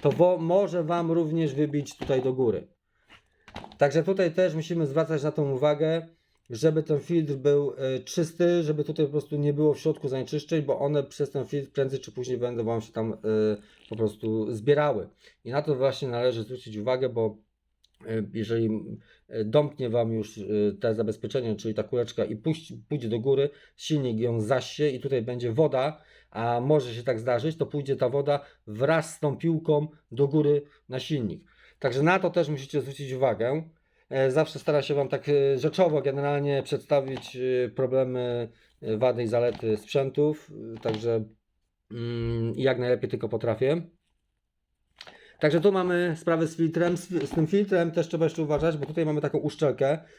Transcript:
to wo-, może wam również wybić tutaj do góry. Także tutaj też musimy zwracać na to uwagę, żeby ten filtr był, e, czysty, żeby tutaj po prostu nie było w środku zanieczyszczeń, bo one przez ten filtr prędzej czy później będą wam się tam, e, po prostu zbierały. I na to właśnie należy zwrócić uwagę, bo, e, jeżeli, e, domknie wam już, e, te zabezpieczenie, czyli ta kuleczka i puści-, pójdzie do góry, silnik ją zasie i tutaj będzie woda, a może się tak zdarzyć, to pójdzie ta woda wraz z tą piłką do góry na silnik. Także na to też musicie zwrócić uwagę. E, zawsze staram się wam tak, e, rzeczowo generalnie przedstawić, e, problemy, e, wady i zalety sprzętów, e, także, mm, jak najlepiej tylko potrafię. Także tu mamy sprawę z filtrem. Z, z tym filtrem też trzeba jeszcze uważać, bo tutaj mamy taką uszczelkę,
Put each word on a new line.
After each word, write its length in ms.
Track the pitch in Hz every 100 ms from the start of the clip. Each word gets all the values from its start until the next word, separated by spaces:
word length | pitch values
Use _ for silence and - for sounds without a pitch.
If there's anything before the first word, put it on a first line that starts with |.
to 100 | 147
wo-, 280 | 131 180 175
może 460 | 165 185 190 175
wam 280 | 156 170 165
również 420 | 165 156 165 156
wybić 420 | 135 147 143 139 -
tutaj 260 | - 131
do 100 | 131
góry. 360 | 131 123 90 - _ _ _ _ - _ _ - - - -
Także 240 | 143 156
tutaj 300 | 160 196 175
też 220 | 165 185
musimy 320 | 156 156 170 147
zwracać 360 | 147 160 156
na 100 | 151
to 100 | 151
uwagę, 640 | 143 131 147 147 156 165 160 _ _ _ _
żeby 320 | 113 160 156
ten 180 | 147 147
filtr 340 | - 170 151
był, 400 | 135 139 143 143 -
e, 220 | 131 131
czysty, 640 | - - 160 - 175 175
żeby 220 | 151 151
tutaj 220 | 151 151 147
po 60 |
prostu 240 | 147 143 147
nie 160 | 147
było 220 | 143 151
w 40 | 139
środku 300 | 160 151 139
zanieczyszczeń, 540 | 131 127 151 147 165
bo 160 | 143 -
one 240 | 143 147
przez 260 | 139 - 139
ten 140 | 139
filtr 280 | 117 143 135
prędzej 280 | - 131 135
czy 120 | -
później 260 | 127 123 120
będą 260 | 123 117
wam 160 | 113 117
się 120 | 110
tam, 200 | 117 110
e, 40 | 107 110 107 107 104 - _ -
po 80 | 113
prostu 560 | 107 104 110 110 107
zbierały. 560 | 113 113 143 147 113 87 - - _
I 60 | 117
na 120 | 135
to 120 | 151
właśnie 340 | 135 135 127 135
należy 340 | 120 127 113
zwrócić 340 | 107 127 117 107
uwagę, 320 | 110 127 131
bo, 280 | 117 110 107 _ _ _ _ _ _ 113
e, 160 | 113 98
jeżeli, 340 | 113 110 113 113 110 - 107 - _ _
e, 160 | 113
domknie 460 | 107 147 147 143 123
wam 220 | 117 113
już, 260 | 113 101 -
e, 40 | 98 104 104 98
te 140 | 117
zabezpieczenie, 600 | 110 110 110 113 135 117 104
czyli 180 | 113
ta 80 | 107
kuleczka 420 | 104 123 117 -
i 120 | 104 107
puści-, 460 | 160 156 - 120 -
pójdzie 200 | 147 117
do 120 | 117
góry, 300 | 131 135 143 - - _
silnik 420 | - 151 127 110
ją 220 | 117 117
zasie 480 | 107 131 - - 151
i 120 | 127
tutaj 220 | 139 131
będzie 300 | 117 123 120
woda, 500 | 113 151 131 139 160 _ - _
a 300 | 107 117 120
może 340 | 131 151 123
się 80 | 113
tak 180 | 120 113
zdarzyć, 360 | 123 120 151 160
to 100 | 135
pójdzie 300 | 147 135 131
ta 120 | 123
woda 320 | 143 139 143 - _ -
wraz 480 | 107 139 160 156
z 60 | -
tą 160 | 147 139
piłką 520 | 165 156 156 147 151 - _
do 160 | 120 139
góry 340 | 151 147 147 143 _ -
na 120 | 127
silnik. 440 | - 147 107 - - _ - _
Także 240 | 135 127
na 160 | 156 185
to 120 | 185
też 180 | 175 147
musicie 320 | 147 135 147
zwrócić 320 | 131 135 139
uwagę. 500 | 131 131 104 117 151 160 _ _ _ _
E, 200 | 135 135
zawsze 280 | 139 156 135
staram 240 | - 147
się 120 | 139
wam 140 | 143 135
tak, 200 | 135 143
e, 300 | 147 139 135
rzeczowo 440 | 151 170 175 151
generalnie 600 | 135 135 143 143 143 139
przedstawić, 720 | 135 143 - 143 131 127 - 127
e, 320 | 127 127 120
problemy, 800 | - 127 131 127 127 123 120 117 - _ _
e, 140 | 127 110
wady 260 | 127 120
i 40 | 117
zalety 500 | 117 120 110 113 107
sprzętów, 720 | - 139 135 139 151 151 - - 113 113
e, 40 |
także, 440 | 117 110 117 113 110 - _ _ _ _ _
mm, 600 | 117 117 117 117 117 113 -
jak 220 | 131 123
najlepiej 320 | 123 123 110
tylko 180 | 113 110
potrafię. 540 | 113 120 110 131 165 165 _ _ _ _ _ _ _ _ _ _ _ - - - _
Także 200 | 156 165
tu 120 | 190
mamy 420 | 190 180 175 175 160
sprawę 300 | - 165 160
z 100 | 160
filtrem. 400 | 165 165 175 175
Z, 120 | -
z 220 | 175 -
tym 160 | - 156
filtrem 440 | 202 196 185 170
też 180 | 170 160
trzeba 180 | 165 160
jeszcze 160 | 160
uważać, 340 | 151 147 160 156
bo 100 | 143
tutaj 200 | 160 156
mamy 140 | 151
taką 180 | 143 151
uszczelkę, 600 | 147 - 147 110 135 156 -